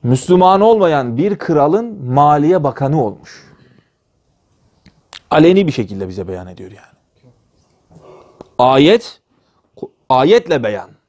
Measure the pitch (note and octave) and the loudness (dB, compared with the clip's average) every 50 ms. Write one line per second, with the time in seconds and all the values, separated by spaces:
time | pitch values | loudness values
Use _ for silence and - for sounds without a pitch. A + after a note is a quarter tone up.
0 | - B2 B2+ C3 - - F3+ F3+ F#3 F#3 F#3+ G3 G3+ A3+ A#3 A3 G3 E3+ D#3 C#3+ | 0 0 -2 -2 0 0 2 4 4 4 4 4 4 2 2 2 2 0 0 0
1 | C3 B2 G#3 A#3+ E4 G#3 G3+ - - - E3 D3 C#3 D3 E3 G#3 A#3 A#3+ G#3+ F#3+ | -2 -4 -4 -2 -2 -2 -4 -6 -4 -2 0 2 2 2 0 -2 -2 -6 -12 -12
2 | C#3 B2 B2+ C#3 D3 D3 D3+ D3 C#3+ D#3 F#3 F#3 D3 C#3+ - - C#3 C3+ D3 D#3+ | -8 -2 0 2 2 4 2 2 2 0 0 0 0 -2 -4 -4 -4 -2 -2 -2
3 | B2+ G#2+ G2 - - - - - - - - _ _ _ _ _ _ _ _ _ | -2 -4 -6 -10 -20 -20 -20 -20 -20 -20 -20 _ _ _ _ _ _ _ _ _
4 | _ _ _ _ _ _ _ _ _ _ _ _ _ _ _ _ _ - _ _ | _ _ _ _ _ _ _ _ _ _ _ _ _ _ _ _ _ -20 _ _
5 | _ _ - - _ _ - D#3 D#3 E3+ F#3 G3 G3+ D#3 C3 - A2+ G2 G#2 G2 | _ _ -20 -20 _ _ 2 4 4 4 4 2 0 0 -2 -6 -8 -8 -8 -10
6 | G2 F#2 F#2 G2 F#2+ F2+ F#2 F2+ F#2 F#2 F2+ F2+ F#2+ F#2 G2+ - - _ _ _ | -10 -10 -10 -12 -10 -10 -12 -12 -14 -16 -18 -20 -20 -20 -20 -20 -20 _ _ _
7 | _ _ _ _ _ B2+ _ _ _ _ _ _ _ _ _ _ _ _ _ - | _ _ _ _ _ -20 _ _ _ _ _ _ _ _ _ _ _ _ _ -20
8 | _ - - F#2 - _ _ _ - _ _ - B2 B2+ C3+ C3+ C#3+ D#3+ G#3+ A#3+ | _ -20 -20 -20 -20 _ _ _ -20 _ _ -2 0 2 2 4 4 4 2 2
9 | - - - _ _ _ _ _ _ _ _ _ _ _ _ - - - _ _ | -2 -8 -20 _ _ _ _ _ _ _ _ _ _ _ _ -18 -18 -18 _ _
10 | _ _ C3+ C3 C3+ E3 G#3 A#3+ - - E3+ C#3 A#2 G#2+ G#2 F#2+ F2+ - - _ | _ _ 0 0 2 4 2 2 2 -2 -6 -4 -4 -6 -8 -8 -12 -16 -20 _
11 | _ | _